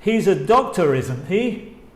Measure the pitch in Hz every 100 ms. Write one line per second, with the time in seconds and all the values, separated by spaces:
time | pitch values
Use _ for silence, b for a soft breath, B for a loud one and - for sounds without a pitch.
0 | - 226 190 175 143 233 262 - 160 131
1 | 127 127 135 196 247 - - - -